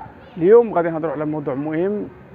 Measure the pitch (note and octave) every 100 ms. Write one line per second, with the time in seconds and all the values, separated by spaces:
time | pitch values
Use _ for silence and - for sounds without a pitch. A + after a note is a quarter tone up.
0 | - - - F3+ E3+ A#3 A3+ F3 E3+ D#3+
1 | D#3+ C#3 D3+ D3+ D3 C3 D3+ D#3 G3 G#3
2 | - - -